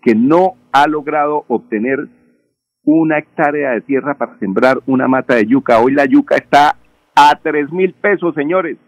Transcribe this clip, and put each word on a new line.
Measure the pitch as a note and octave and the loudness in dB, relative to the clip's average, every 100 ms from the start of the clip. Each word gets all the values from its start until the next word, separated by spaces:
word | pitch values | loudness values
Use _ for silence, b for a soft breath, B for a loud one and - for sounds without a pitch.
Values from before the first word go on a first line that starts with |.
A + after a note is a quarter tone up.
que | - | 0
no | A2 B2 E3 F#3 - _ | 0 2 2 0 -4 _
ha | C3+ D3 | 0 0
logrado | D3+ C#3+ D3+ D3 D3+ - | -2 -4 -4 -2 -4 -4
obtener | A#2 - A2 A#2 C3+ - _ _ _ _ _ _ _ | -6 -4 -6 -4 -4 -8 _ _ _ _ _ _ _
una | - D#3+ D#3+ D3+ | 0 0 2 -2
hectárea | D3+ - D3+ D3 C#3 | -6 -4 -4 -2 -4
de | A#2 | -4
tierra | - C3+ C3 C#3 | -4 -4 -4 -6
para | A#2 - | -8 -8
sembrar | G2 F#2+ B2 C3 - | -6 2 2 2 -2
una | C3 B2+ | -2 0
mata | C3 B2 | -2 0
de | B2 G#2+ | 0 2
yuca. | C3+ C3 A#2 | 0 2 2
Hoy | B2 | 2
la | C#3 C#3+ | 2 2
yuca | C#4+ C#4+ C#3 | 2 2 -4
está | - C#3+ D3 - _ _ _ | 0 2 2 -2 _ _ _
a | - D3 D3+ | 4 4 4
tres | D#3+ D3+ C#3+ | -2 -4 -4
mil | F3 F#3 | -2 -4
pesos, | - G#3 G3+ F3 | -2 -4 -2 -4
señores. | D#3 C#3+ F#3 E3+ A#2+ | -4 -2 -2 -4 -10